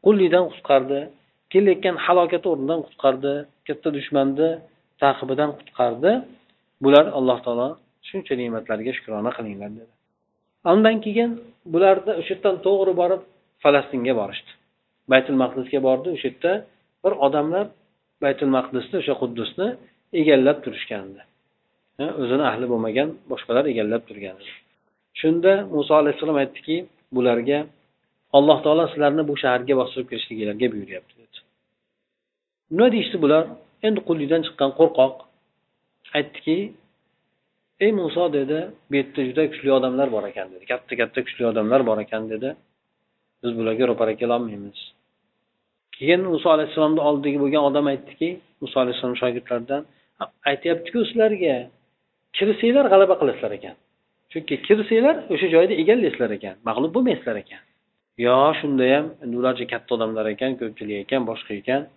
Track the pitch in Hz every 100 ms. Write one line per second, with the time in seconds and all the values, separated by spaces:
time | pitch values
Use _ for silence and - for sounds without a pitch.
0 | 190 214 180 175 175 - - 139 131 139
1 | 151 _ _ _ _ 185 202 180 190 170
2 | - 180 170 175 180 151 135 165 - _
3 | 135 131 139 143 147 _ - 147 160 143
4 | 135 147 139 139 160 165 - _ _ _
5 | 139 135 131 135 147 147 - - 120 117
6 | 160 247 - - _ _ _ _ 135 143
7 | 160 143 127 120 123 120 131 160 _ _
8 | - 190 - 127 120 113 110 107 113 123
9 | - 107 113 123 110 98 104 110 113 _
10 | _ _ _ _ _ _ 170 190 220 220
11 | 214 208 233 233 - _ 175 165 190 190
12 | 208 175 170 185 208 180 185 196 190 175
13 | 175 185 - _ _ _ 147 143 135 131
14 | 120 120 98 - - - _ _ _ _
15 | - 131 131 135 127 131 127 139 131 131
16 | 180 151 131 127 170 202 - _ _ _
17 | 190 - 139 147 147 180 214 _ _ _
18 | _ _ 143 139 143 131 127 127 123 190
19 | 143 127 123 117 110 - 202 247 _ _
20 | _ 175 156 135 131 147 127 107 - 107
21 | 95 98 _ _ _ _ _ _ _ -
22 | 147 156 123 131 143 110 123 117 110 113
23 | 151 156 - 131 - 120 147 117 104 113
24 | 117 104 98 95 98 - _ _ _ _
25 | _ - 160 170 180 196 196 156 143 151
26 | 147 139 156 147 139 - - 160 185 _
27 | _ 127 123 117 120 147 151 _ _ _
28 | _ _ _ 139 143 139 151 156 156 147
29 | 147 151 151 143 135 123 127 135 123 131
30 | 127 113 - 110 104 104 123 107 95 92
31 | _ _ 113 - _ _ _ _ _ _
32 | _ _ _ _ _ _ _ 165 247 220
33 | 170 180 147 156 165 - _ _ 214 202
34 | - 160 143 165 160 - 139 135 160 -
35 | 131 - - _ _ _ _ _ _ _
36 | - 147 143 - - 165 208 - _ _
37 | _ _ _ _ _ _ _ _ 202 208
38 | 165 151 175 147 135 156 185 - _ 139
39 | 135 - 131 127 151 151 135 131 127 127
40 | 135 110 101 101 92 92 - 123 - 120
41 | 117 131 123 - 117 110 107 131 117 107
42 | 104 110 110 110 127 156 _ _ _ _
43 | _ _ _ _ 120 113 110 110 123 110
44 | 110 107 120 120 117 104 101 - - _
45 | _ _ _ _ _ _ _ _ _ -
46 | 135 180 190 156 175 156 151 156 151 156
47 | 147 147 143 143 139 151 143 143 143 135
48 | - - 160 185 _ _ 135 135 127 120
49 | 127 123 127 120 - 120 120 139 156 _
50 | _ _ - _ 143 139 170 170 - 240
51 | 220 233 220 202 170 127 - _ _ _
52 | _ _ _ - 202 202 233 269 262 196
53 | 196 185 143 - 110 101 95 - _ _
54 | _ _ _ 165 156 139 - 214 214 226
55 | 269 302 - 151 185 165 185 185 160 240
56 | 175 - 117 101 101 92 117 110 156 190
57 | 254 147 - 107 - - _ _ _ _
58 | _ - 120 127 147 - 147 135 127 139
59 | 156 - 127 120 127 123 120 117 - 117
60 | 110 110 110 101 131 127 113 - 107 104
61 | 95 135 117 110 - 104 110 135 151